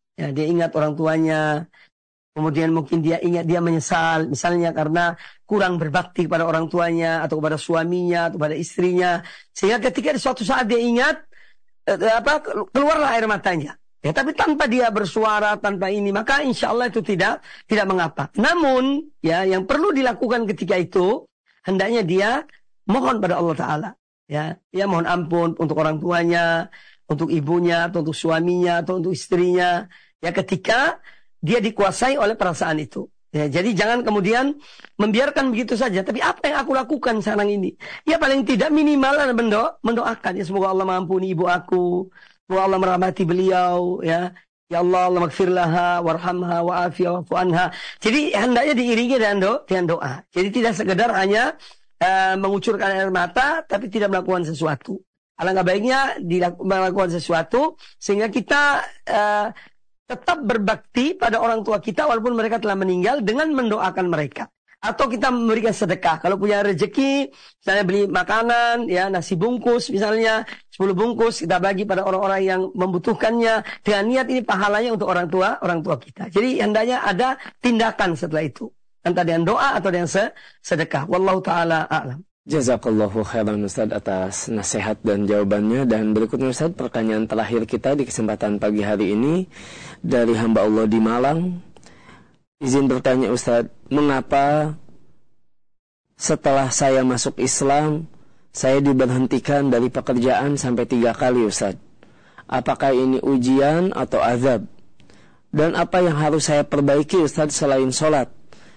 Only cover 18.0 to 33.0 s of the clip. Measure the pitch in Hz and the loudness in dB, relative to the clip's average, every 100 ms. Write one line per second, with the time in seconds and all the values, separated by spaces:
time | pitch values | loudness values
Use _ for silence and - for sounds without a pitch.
18 | 160 - - - 247 349 294 254 262 285 | 0 -4 -6 0 2 4 4 2 2 -2
19 | 320 - 160 165 190 190 190 277 392 285 | -6 -4 0 2 2 0 0 0 0 2
20 | 262 220 240 240 220 202 185 190 170 196 | 0 0 -2 -2 -2 -4 -2 -2 0 2
21 | 180 262 - _ _ _ - 190 190 233 | 2 0 -6 _ _ _ -4 -2 0 0
22 | 185 185 202 262 311 - _ _ - 254 | 0 0 0 -2 -6 -16 _ _ -2 0
23 | 254 233 190 175 170 156 - 151 170 233 | 0 0 0 0 -2 -2 -4 -4 -6 -14
24 | _ _ - 147 156 170 _ 185 196 175 | _ _ -8 -6 -6 -10 _ -4 -2 0
25 | 170 175 165 170 170 - 156 151 156 156 | 0 -2 -2 0 0 -2 -2 0 0 -2
26 | 165 175 170 170 170 165 170 - - - | -2 0 2 2 2 0 -4 -12 -20 -14
27 | - 147 160 165 143 175 175 170 170 175 | -6 -4 -2 -2 0 0 2 2 0 -2
28 | 156 147 160 160 170 180 175 170 170 185 | -4 -2 0 0 0 0 2 0 -2 -4
29 | 170 180 - 180 180 180 180 175 - - | -4 -6 -2 0 2 2 2 0 -4 -16
30 | - _ 165 175 185 190 - 226 302 359 | -20 _ -6 -4 -2 -4 0 0 0 -2
31 | - - - - 156 233 214 214 196 - | -10 -20 -20 -8 -2 0 0 0 0 2
32 | 247 277 208 226 185 170 170 156 151 - | 0 0 0 0 -2 -2 -2 -4 -4 -10